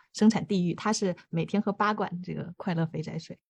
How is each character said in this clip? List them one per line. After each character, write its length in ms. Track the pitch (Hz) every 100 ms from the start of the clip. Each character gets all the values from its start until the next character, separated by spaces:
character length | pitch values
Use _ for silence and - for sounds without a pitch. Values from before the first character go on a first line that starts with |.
| _
生 160 | - 214
产 180 | 196 -
地 220 | 196 175
狱， 60 |
他 180 | - 208
是 240 | 220 190 175 -
每 160 | 165 165
天 140 | 202
喝 120 | 208
八 220 | 196 208
罐 160 | 214 190 175
这 120 | 175
个 180 | 156 170 -
快 160 | 196
乐 100 | 165
肥 160 | 160 160
宅 180 | 156 160
水。 200 | - -